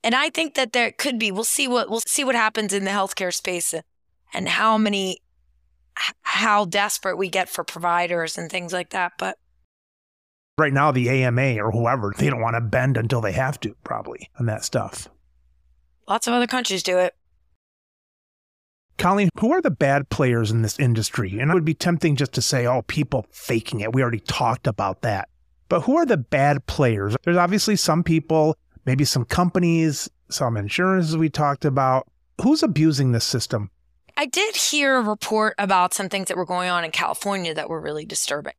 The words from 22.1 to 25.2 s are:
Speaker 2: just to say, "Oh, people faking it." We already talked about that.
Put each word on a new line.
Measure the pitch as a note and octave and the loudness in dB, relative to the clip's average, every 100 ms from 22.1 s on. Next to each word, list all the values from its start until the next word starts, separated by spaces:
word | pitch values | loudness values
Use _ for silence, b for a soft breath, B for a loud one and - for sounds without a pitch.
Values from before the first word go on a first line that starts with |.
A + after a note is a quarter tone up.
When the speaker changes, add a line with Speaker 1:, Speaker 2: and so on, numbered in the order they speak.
| C#3 | 2
Speaker 2:
just | C#3+ | 0
to | - | 0
say, | - C3+ A#2+ | 0 0 0
"Oh, | B2+ | 0
people | - - D3 C3 - | -2 -4 -2 -2 -4
faking | - - A#2 - A2+ | -16 -4 -2 -2 -6
it." | G#2+ | -2
We | B2+ | 0
already | B2 A2+ | 0 -2
talked | - - B2 A#2+ - | -4 -2 0 0 -4
about | A2 G2 F#2 | -2 -4 -2
that. | A#2 G2 | -2 -4